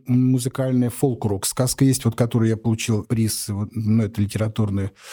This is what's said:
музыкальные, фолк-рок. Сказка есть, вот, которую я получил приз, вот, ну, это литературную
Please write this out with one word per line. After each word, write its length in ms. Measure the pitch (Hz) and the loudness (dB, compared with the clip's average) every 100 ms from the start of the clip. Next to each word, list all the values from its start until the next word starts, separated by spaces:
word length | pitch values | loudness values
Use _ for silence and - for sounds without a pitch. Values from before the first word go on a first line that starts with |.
| - | 0
музыкальные, 840 | 123 127 131 123 - 131 127 120 | 2 4 2 0 -4 0 2 0
фолк-рок. 560 | - 143 117 107 98 - | 0 -2 0 -2 -2 -4
Сказка 380 | - 127 - | -2 -2 2
есть, 220 | 135 131 - | 2 2 0
вот, 100 | 117 | 0
которую 340 | 117 120 113 | 0 2 2
я 80 | 110 | 0
получил 460 | 117 110 - 107 | 0 -2 0 -2
приз, 460 | - 113 110 - - | 0 0 0 -2 -6
вот, 200 | 101 104 | -6 -6
ну, 300 | - 107 113 | -4 0 2
это 180 | 104 - | 2 0
литературную 680 | 104 - 107 107 104 98 95 - - | -2 0 -2 -2 -2 -2 -4 -8 -20